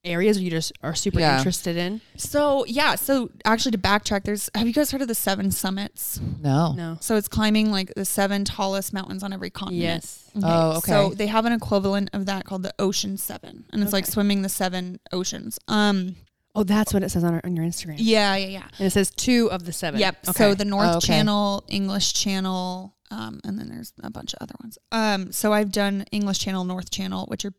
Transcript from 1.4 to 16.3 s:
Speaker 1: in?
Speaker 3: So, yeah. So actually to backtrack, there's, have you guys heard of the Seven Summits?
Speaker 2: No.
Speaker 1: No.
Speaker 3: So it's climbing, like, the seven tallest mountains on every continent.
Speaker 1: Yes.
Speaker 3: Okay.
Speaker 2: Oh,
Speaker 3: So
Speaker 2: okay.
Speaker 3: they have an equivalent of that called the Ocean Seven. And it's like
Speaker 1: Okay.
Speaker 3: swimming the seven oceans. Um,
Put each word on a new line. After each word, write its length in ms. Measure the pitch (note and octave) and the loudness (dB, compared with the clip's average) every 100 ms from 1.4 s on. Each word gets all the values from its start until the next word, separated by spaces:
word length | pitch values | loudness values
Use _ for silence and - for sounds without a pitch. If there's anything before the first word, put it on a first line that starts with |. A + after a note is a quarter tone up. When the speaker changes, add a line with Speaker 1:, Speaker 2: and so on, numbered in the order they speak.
| C#3 F3 F3+ E3+ | 2 0 -2 -2
Speaker 1:
in? 240 | F3 A3 _ - | -2 -4 _ -10
Speaker 3:
So, 480 | - D4 D4 C#4 - | -2 2 4 2 0
yeah. 280 | A#3 D4 - | 2 2 2
So 340 | - C#4 A#3 - | 2 0 0 -2
actually 280 | - A3+ B3+ | 0 2 2
to 60 | A3 | 2
backtrack, 460 | F#3+ G#3 - G3+ | 2 2 2 -2
there's, 240 | G3+ G#3 - | -2 -4 -4
have 120 | G#3 A#3 | 0 2
you 60 | |
guys 180 | A#3 D4 | 2 0
heard 120 | C4+ | 0
of 60 | B3+ | -2
the 60 | |
Seven 360 | A3 - G3 G3 | -2 0 0 0
Summits? 680 | F#3 F#3+ F#3+ G3+ - - - - - | 0 -2 -4 -6 -8 -8 -6 -6 -2
Speaker 2:
No. 300 | C#3+ C3+ E3 | 2 4 4
Speaker 1:
No. 240 | C3+ E3 E3 | 0 -6 -8
Speaker 3:
So 160 | - A3 | 0 0
it's 120 | - | 2
climbing, 420 | A3+ G#3+ G#3+ G#3+ | 0 4 4 4
like, 220 | G3 F#3+ | 2 -2
the 100 | - G3 | -4 -2
seven 380 | - G3 G3+ | 0 2 2
tallest 480 | G3+ - G3 G3 F#3+ | -2 -2 -2 -2 -4
mountains 300 | G3 F#3+ F#3+ | -6 -6 -8
on 100 | G3 | -6
every 180 | G3 F#3 | -6 -8
continent. 320 | - F#3+ F3 | -8 -6 -2
Speaker 1:
Yes. 420 | E3+ E3 - - - G#3+ | -2 -2 -8 -18 -10 -2
Speaker 3:
Okay. 100 | F3 | 2
Speaker 2:
Oh, 320 | E3 D#3+ D#3+ | 4 4 2
Speaker 3:
So 120 | E3+ G3+ G3 | 2 4 4
Speaker 2:
okay. 80 | G3 | 2
Speaker 3:
they 100 | G#3 | 0
have 160 | A3 | 2
an 80 | A#3 | 2
equivalent 580 | A#3 - G3+ G3 G3 G3 | 0 2 0 2 0 -2
of 140 | G#3 G3 | -4 -4
that 180 | G3 - | -6 -6
called 160 | F#3+ | -6
the 120 | F#3 - | -6 -2
Ocean 400 | G3 G3+ G3+ G3 | 0 0 -4 -6
Seven. 480 | - - - - - | -8 -10 -14 -20 -8
And 100 | G#3+ | -2
it's 100 | G3+ | 0
like 120 | G3 | 0
Speaker 1:
Okay. 80 | F#3+ | 0
Speaker 3:
swimming 300 | - G3+ G3+ | 0 2 2
the 60 | F#3+ | -2
seven 500 | - F#3 F3+ F3+ F3+ - | -2 -2 -2 -8 -12 -8
oceans. 460 | F#3 F#3 - - - - | -6 -4 -6 -10 -12 -2
Um, 480 | G#3+ G#3 G3 F#3 F3 - | 2 4 2 0 -8 -20